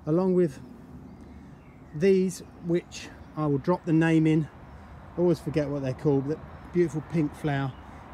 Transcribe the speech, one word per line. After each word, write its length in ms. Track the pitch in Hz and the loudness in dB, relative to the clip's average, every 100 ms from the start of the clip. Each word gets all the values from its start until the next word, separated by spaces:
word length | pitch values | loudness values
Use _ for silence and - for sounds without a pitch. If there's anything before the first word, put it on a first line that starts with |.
| - | -2
along 260 | 165 190 | 2 4
with 260 | 180 170 135 - - - - - - - - - - - - - | 4 2 -2 -16 -20 -20 -18 -18 -20 -20 -20 -20 -20 -20 -20 -14
these, 520 | 151 196 190 190 - - - 170 | 0 4 4 2 -2 -12 -10 -2
which 420 | 170 - - - - - - | -2 -2 -12 -16 -16 -12 -4
I 100 | 151 | 0
will 120 | 143 | 0
drop 260 | 175 180 | 0 0
the 80 | - | 2
name 360 | 160 165 160 156 | 4 4 4 4
in. 200 | 160 151 - - - - - - - | 4 0 -8 -20 -20 -20 -20 -10 0
I 40 | |
always 200 | 175 156 | 2 2
forget 280 | - 151 143 | 0 -2 -2
what 140 | 143 | -2
they're 100 | 135 | -4
called, 360 | 127 156 139 135 | -2 2 2 2
the 100 | 156 - - - | -4 -10 -18 -4
beautiful 300 | 175 170 156 - | 0 0 -2 -4
pink 240 | 165 147 | -2 -2
flower. 380 | - 151 139 135 - - - - | -2 -2 -2 -2 -6 -16 -20 -18